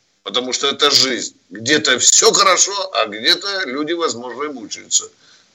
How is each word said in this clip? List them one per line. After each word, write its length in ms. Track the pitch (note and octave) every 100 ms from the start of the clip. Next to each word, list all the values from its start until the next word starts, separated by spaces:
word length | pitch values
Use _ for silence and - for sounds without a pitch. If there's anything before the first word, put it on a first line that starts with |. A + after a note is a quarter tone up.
| _ _
Потому 300 | G2+ A2 B2+
что 140 | A#2+ C#3
это 220 | - D3
жизнь. 460 | C#3 C3+ A2+ F2+ - _
Где-то 480 | G2 A#2 D3 D3 B2
всё 340 | - - A3
хорошо, 400 | G3 F#3+ E3+ - G3+ -
а 120 | - A2
где-то 580 | G#2 C#3 F3 G3+ G3 F#3
люди, 260 | C3+ D3+
возможно, 520 | E3+ D#3+ A2+ B2 A#2+
и 40 | D3+
мучаются. 560 | C3 G2+ F#2+ - - - _ _ _ _